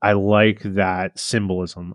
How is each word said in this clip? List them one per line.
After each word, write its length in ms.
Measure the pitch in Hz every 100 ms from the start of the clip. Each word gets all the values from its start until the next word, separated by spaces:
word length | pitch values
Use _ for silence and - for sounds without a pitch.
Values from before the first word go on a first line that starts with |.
I 100 | 104
like 480 | 101 98 104 107 104
that 560 | 104 95 92 92 95 -
symbolism. 760 | - 113 98 92 87 87 87